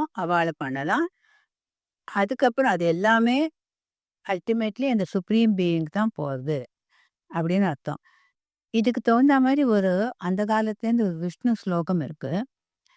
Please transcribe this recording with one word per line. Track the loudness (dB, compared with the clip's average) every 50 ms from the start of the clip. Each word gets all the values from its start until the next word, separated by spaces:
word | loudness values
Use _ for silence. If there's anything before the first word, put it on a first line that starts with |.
| -4 -4 -6 -6
அவாளை | -2 0 0 0 0 -2 -4 -6
பண்ணலாம். | -6 -6 -6 -4 -4 -2 -2 -2 -2 -4 -8 _ _ _ _ _ _ _ _ _ _ _ _ _ _ _ _ _ _ -6
அதுக்கப்புறம் | -4 -2 -2 -2 0 0 0 2 2 2 0 0
அது | 0 2 2
எல்லாமே | 0 0 2 2 2 2 4 2 2 2 0 0 -2 -4 _ _ _ _ _ _ _ _ _ _ _ _ _ -6
ultimately | -6 -6 -4 -2 -2 -2 -2 -2 -4 -4 -2 -2
அந்த | 0 0 0 0
சுப்ரீம் | -2 -4 -4 -2 0 2 4 4 4 2
பீயிங் | 2 2 0 0 0 -2 -2
தான் | -2 -2 -2 -2 -2
போறது | -4 -6 -6 -6 -6 -4 -4 -4 -4 -6 -10 _ _ _ _ _ _ _ _ _ _ _ -8
அப்படின்னு | -6 -4 -2 0 0 0 0
அர்த்தம். | 0 -2 -4 -6 -8 -10 -10 _ _ _ _ _ _ _ _ _ _ _ _ _ _ -2
இதுக்கு | -2 0 0 -2 0
தகுந்த | 0 2 4 4 4 4 4 4
மாதிரி | 4 2 2 2 2
ஒரு, | 2 2 2 2 2 0 0 -2 -2 -6 -6
அந்த | -4 -2 -2 -2 0
காலத்துலேருந்து | 0 0 0 0 -2 -4 -4 -2 0 2 2 2
ஒரு | 0 -2 -4
விஷ்ணு | -6 -6 -6 -2 -2 -2 -2
ஸ்லோகம் | -2 -2 -2 -2 -2 0 0 -2 -2
இருக்கு. | -2 -4 -8 -8 -6 -4 -4 -4 -6 -8 _ _ _ _ _ _ _ _ _